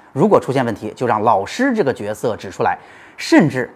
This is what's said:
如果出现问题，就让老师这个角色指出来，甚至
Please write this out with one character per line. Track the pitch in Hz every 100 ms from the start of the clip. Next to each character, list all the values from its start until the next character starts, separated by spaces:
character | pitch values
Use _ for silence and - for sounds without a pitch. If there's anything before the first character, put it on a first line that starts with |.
| _
如 | 131 202
果 | 123
出 | -
现 | 135
问 | 120 101
题， | 107 -
就 | 123
让 | 110
老 | 110 101 98
师 | - 269
这 | 220
个 | 139
角 | 113 101
色 | 107 127 101
指 | 101
出 | -
来， | 104 87 - - - -
甚 | - 320 156
至 | 123 -